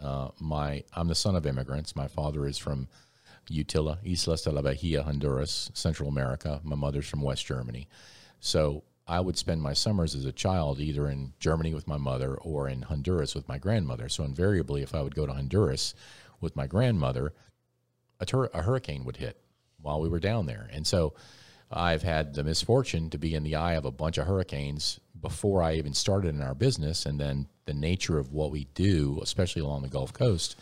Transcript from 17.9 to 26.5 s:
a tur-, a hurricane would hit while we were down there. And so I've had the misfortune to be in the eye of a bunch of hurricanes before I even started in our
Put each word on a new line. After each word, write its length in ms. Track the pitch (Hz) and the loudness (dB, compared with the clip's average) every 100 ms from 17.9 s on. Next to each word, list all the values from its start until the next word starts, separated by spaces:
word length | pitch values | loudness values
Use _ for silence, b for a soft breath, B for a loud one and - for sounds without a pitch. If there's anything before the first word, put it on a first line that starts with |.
| _ _ _ | _ _ _
a 60 | - | 0
tur-, 240 | 131 123 | 2 2
a 80 | 85 | 0
hurricane 440 | 92 131 - 69 64 | 2 2 0 -6 -6
would 120 | - | -6
hit 220 | 62 - _ _ _ _ | -8 -10 _ _ _ _
while 220 | 73 76 | -4 0
we 80 | 82 | 2
were 100 | 85 | 2
down 280 | 95 117 73 | 2 0 -2
there. 200 | 57 - | -6 -8
And 120 | 71 80 | -4 2
so 280 | 92 80 - B B B B B | 4 2 0 B B B B B
I've 320 | 80 87 80 | 0 2 2
had 300 | 85 80 73 | 2 0 0
the 100 | 71 | -2
misfortune 640 | 73 80 - 127 127 82 80 | 0 0 4 2 2 -2 -2
to 60 | 76 | -2
be 180 | 82 78 | -2 0
in 80 | |
the 120 | 76 78 | 0 0
eye 200 | 85 82 | 2 0
of 100 | 69 | -2
a 60 | |
bunch 260 | 65 78 78 | -2 -2 0
of 100 | 78 | 2
hurricanes 720 | 95 90 71 71 73 - - _ 85 | 0 0 -4 -4 -2 -4 -6 _ -10
before 400 | 82 - 104 95 | -8 0 2 4
I 140 | 82 80 | 4 2
even 180 | 73 | 0
started 360 | - - 98 87 | 0 2 2 2
in 120 | 73 | 0
our 140 | 65 | -4